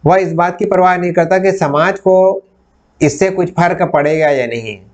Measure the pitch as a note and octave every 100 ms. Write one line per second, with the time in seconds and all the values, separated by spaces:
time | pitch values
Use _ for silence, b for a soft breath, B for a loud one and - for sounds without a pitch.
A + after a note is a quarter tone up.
0 | D3 F#3 F3+ E3 E3+ - G3+ F#3 F#3 F3+
1 | F3 F3 D#3+ F#3+ F#3+ F#3+ D3+ C#3+ E3+ G3
2 | - F#3 F#3 G3 _ _ _ _ _ _
3 | D3+ - F#3+ F#3+ F3 - F3 F3+ F3 D3+
4 | D3 D#3 D3+ C#3 A#2+ A#2 A2+ G2+ G2+